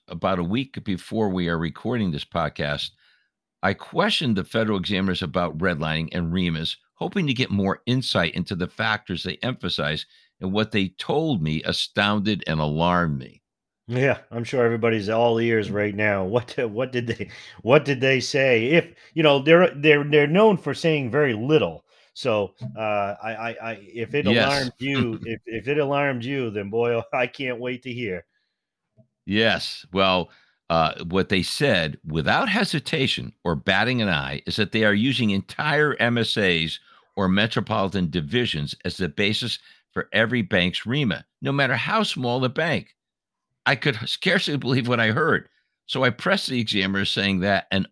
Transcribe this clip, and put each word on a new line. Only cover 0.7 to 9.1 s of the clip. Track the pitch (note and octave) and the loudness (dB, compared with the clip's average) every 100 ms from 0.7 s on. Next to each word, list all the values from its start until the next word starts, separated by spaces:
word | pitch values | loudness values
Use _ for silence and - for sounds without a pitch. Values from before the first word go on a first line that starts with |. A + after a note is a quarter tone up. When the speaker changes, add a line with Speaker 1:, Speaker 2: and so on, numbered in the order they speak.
| - - | -8 -6
Speaker 1:
before | F2+ - A2 G#2 | -6 -4 -2 0
we | F#2 E2+ | 0 0
are | E2 | -2
recording | E2 - A2 B2 F#2+ | -4 -6 -4 -2 -2
this | D2 | -4
podcast, | - F2 D2+ - D2 D2 - _ _ _ _ _ _ - | -4 -4 -4 -4 -4 -4 -8 _ _ _ _ _ _ -6
I | G2 | -4
questioned | - - E3 G#3 - C#3 G2 | -4 -6 -2 0 0 0 -2
the | - | -2
federal | A2+ A2 G2 | -2 0 0
examiners | F2+ F#2+ G2 F2 | -2 0 0 -2
about | F2 F2+ F2 D#2 | -2 -2 -2 -2
redlining | F#2 D2+ D#2 D#2+ D#2+ | -2 0 -2 -2 -4
and | F2 E2 | -4 -2
remas, | F#2 F2 D#2+ E2 - _ | 0 0 -2 -4 -8 _
hoping | - E3+ G3+ D3 | -8 -6 -2 -2
to | |
get | B2 A#2 | -2 -2
more | G2+ F#2+ - - | 0 -2 -2 -2
insight | C3 - G2+ E2+ F2+ | -2 0 0 0 -2
into | F2 E2+ | -4 -4
the | F2+ | -6
factors | - A2 G#2+ - | -4 -2 -2 -4